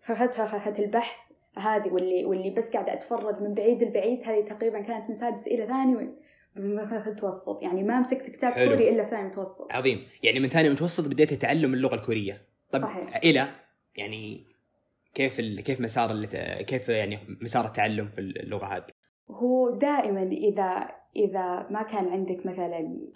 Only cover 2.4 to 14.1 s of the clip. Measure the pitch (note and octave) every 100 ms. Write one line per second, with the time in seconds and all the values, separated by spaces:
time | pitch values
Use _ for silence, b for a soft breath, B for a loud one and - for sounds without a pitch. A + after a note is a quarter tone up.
2.4 | F#3+ A3+ A3 A3 - - - A3+ G#3 G3+
3.4 | G#3 G#3 G#3+ A#3 A3+ G3+ G#3 B3 A3+ G#3+
4.4 | G#3 G#3+ A3+ G#3+ G3+ A3 G#3+ G#3+ A#3 -
5.4 | - A3+ G#3+ C4 C4 A#3 - - b b
6.4 | b G3+ G3+ G#3 G#3 A3+ G#3+ G#3 G3 F#3+
7.4 | - G3+ D#4+ F#3 G3+ B3 B3 C4 - -
8.4 | B3 B3 B3 A3+ A3 A3+ G#3 A3+ F#3+ G3
9.4 | F#3+ - - A#2+ B2+ G2+ - B A2+ B2+
10.4 | C3 E3 D#3 C#3 E3+ F3 D3 C#3 D3+ C#3
11.4 | B2 D#3+ C#3+ B2+ C3 A#2+ - A2 G2 G2+
12.4 | _ _ _ - G#3 F#3+ - - E3 C3
13.4 | C#3 - _ _ _ - G2+